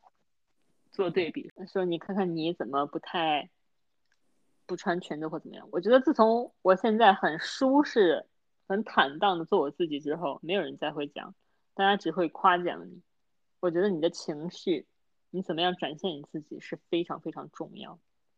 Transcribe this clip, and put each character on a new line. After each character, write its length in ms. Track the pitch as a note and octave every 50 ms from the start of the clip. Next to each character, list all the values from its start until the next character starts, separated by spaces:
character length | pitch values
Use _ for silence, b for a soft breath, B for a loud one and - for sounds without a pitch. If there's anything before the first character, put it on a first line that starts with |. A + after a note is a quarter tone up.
| _ _ _ _ _ _ _ _ _ _ _ _ _ _ _ _ _ _
做 200 | _ - F#3+ F3
对 200 | D#3+ F#3+ E3+ D#3
比， 220 | - - - - - - - -
说 140 | - G3 F#3
“你 140 | F3+ E3+ E3
看 180 | - - F#3+
看 180 | G3+ F#3+ F3+ E3
你 200 | D#3+ D#3 E3 F3+
怎 120 | - B2
么 200 | G#2+ C#3 C#3 C#3+
不 120 | D3 - E3
太， 520 | - - - F3+ E3 D#3+ D3+ C#3+ - - _ _ _ _ _ _ _ _ _ _ _ _ _ _ _ _ _ _ _ _ _ _ _
不 100 | - F#3
穿 240 | F3 - - E3+ F3+
裙 220 | - - D#3 D3
子 80 | D#3 D#3
或 100 | E3 D#3
怎 120 | - -
么 40 | -
样。” 140 | - - -
我 80 | - F3+
觉 120 | F3 G#3
得 100 | B3 C4+
自 140 | C4 E4 C#4+
从 400 | - A3 A3 A3+ A#3+ B3 - - _ -
我 120 | F#3 F#3+
现 220 | F#3 - A3+ G#3+
在 160 | A3 A#3 G3+ F#3+
很 260 | - - E3 D3+ E3+
舒 460 | - - - - C4+ C4 C4+ C#4+ D4
适、 400 | - - A#3+ G3 E3+ C#3+ A2 - - _ _ _ _ _ _ _
很 160 | - F#3+ G#3 A3
坦 360 | - - A3 D#3+ C#3 C#3+ D#3+
荡 200 | G3+ G3+ F#3 E3+
的 60 | D#3+
做 160 | - G#3 F#3
我 100 | C#3 C#3+
自 160 | - - F3+
己 140 | D#3 D3 C#3+
之 160 | D3 C#3+ D3+
后， 240 | F3 E3+ C#3+ C3 - -
没 120 | D#3 F#3+
有 80 | G3+ D#3+
人 160 | C3+ C#3 C#3
再 120 | D3+ D3+
会 160 | D3 D#3 D3
讲， 280 | D3 - - - - G3 _ _ _ _ _ _ _ _
大 100 | - G3
家 140 | G3 G3+ G3
只 120 | - E3+
会 200 | D#3+ F#3 F3 D#3
夸 260 | - - - F#3+ F3+
奖 320 | F3+ F3 E3+ - E3+ E3+ F3+
你。 140 | F3+ F3+ - _ _ _ _ _ _ _ _ _ _ _
我 100 | - F3+
觉 80 | D#3+ E3+
得 120 | F#3+ G#3
你 100 | F#3 D#3
的 80 | D#3 F3
情 420 | - - - - D#3 D3 D3+ F3+
绪， 360 | - - - G3 E3 C3+ - _ _ _ _ _ _ _ _ _
你 120 | - F3+ F#3+
怎 120 | - E3
么 60 | D#3+
样 140 | F3 F3+ F3
展 200 | - E3+ C3+ D3+ D3+
现 120 | - F#3+
你 120 | D#3 C#3+ C#3+ -
自 100 | - D#3+
己 200 | D3 _ - -
是 180 | - - E3+ - _ _
非 140 | - E3+ E3+
常 160 | - C#3+ D#3+
非 100 | - D#3+
常 200 | D#3 D3+ - D#3+
重 200 | - - D#3+ - -
要。 240 | - C3+ - - - _ _ _ _ _ _ _